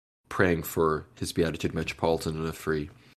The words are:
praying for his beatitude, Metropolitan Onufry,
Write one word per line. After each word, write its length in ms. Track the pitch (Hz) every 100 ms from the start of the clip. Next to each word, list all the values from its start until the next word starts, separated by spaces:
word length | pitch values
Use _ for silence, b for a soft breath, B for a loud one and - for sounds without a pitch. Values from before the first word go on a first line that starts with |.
| _ _ -
praying 320 | - 95 82
for 460 | 76 - 80 78 - -
his 160 | 82
beatitude, 400 | - 80 76 -
Metropolitan 640 | 82 82 - 82 80 82 78
Onufry, 540 | 80 80 - 78 73 - b